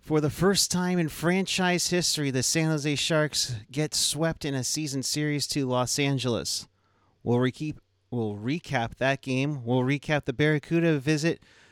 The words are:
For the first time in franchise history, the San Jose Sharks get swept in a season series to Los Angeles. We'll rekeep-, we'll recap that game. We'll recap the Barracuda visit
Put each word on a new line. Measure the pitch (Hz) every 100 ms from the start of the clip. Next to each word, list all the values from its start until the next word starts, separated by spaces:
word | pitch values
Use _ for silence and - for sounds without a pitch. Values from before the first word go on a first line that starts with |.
For | - 156
the | 147
first | - 185 196 -
time | 180 180 180
in | 156
franchise | - 160 185 185 - 185 175 -
history, | 175 160 - 143
the | 131
San | 120 165 160
Jose | 156 147 143
Sharks | - 160 151 - - 117 -
get | 131 156
swept | - - 147 165 160
in | 151
a | 139
season | 120 - 156 135
series | 123 151 151 147 139
to | 151
Los | 131 123 123 -
Angeles. | 139 135 123 107 69 - - _ _ _ _ _
We'll | - 120
rekeep-, | 127 - 156 143 _ _ _
we'll | 123 110 104
recap | 110 165 - 131 117 -
that | 131 139
game. | - 131 139 147
We'll | 117 127
recap | 127 139 - 151 -
the |
Barracuda | 123 151 151 - 170 170 151
visit | 131 156 160 147 _ - -